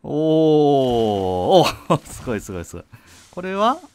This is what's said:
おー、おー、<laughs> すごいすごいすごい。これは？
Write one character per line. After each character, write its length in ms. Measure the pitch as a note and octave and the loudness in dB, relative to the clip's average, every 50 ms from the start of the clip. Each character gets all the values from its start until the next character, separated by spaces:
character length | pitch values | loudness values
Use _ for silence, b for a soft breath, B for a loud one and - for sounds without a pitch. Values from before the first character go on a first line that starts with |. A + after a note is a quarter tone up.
お 1600 | - C#3+ C#3+ D3+ D#3 D#3+ D#3 D#3+ D#3+ D#3 D#3 D3+ D3 C#3+ C#3+ C#3 C3 B2+ A#2+ A#2 A2+ G#2+ G#2 G2 F#2+ F#2 F#2 F2+ F2+ C3 G3 F3+ | -10 -6 -6 -2 0 2 2 2 4 4 4 4 4 4 2 2 2 0 0 0 0 0 0 -2 -2 -2 -2 -2 0 4 4 4
ー、 40 | C#3+ | 4
お 0 | |
ー、 400 | - - - - - E3+ D3 - | 4 -2 -8 -4 -4 -4 -4 -4
<laughs> 40 | - | -10
す 160 | - - - | -18 -14 -10
ご 100 | C3+ A2+ | -8 -8
い 60 | G2+ | -8
す 100 | - - | -8 -10
ご 80 | F#2+ F2 | -12 -12
い 60 | F2 | -12
す 100 | - - | -12 -14
ご 60 | - | -18
い。 40 | - B B B B B B B B B | -18 B B B B B B B B B
こ 120 | - F#3 F3+ | -18 -14 -12
れ 100 | F#3 F#3+ | -10 -4
は？ 260 | G3 G#3 A#3 C#4 F4 E4 - | -2 -2 -2 -2 -4 -10 -20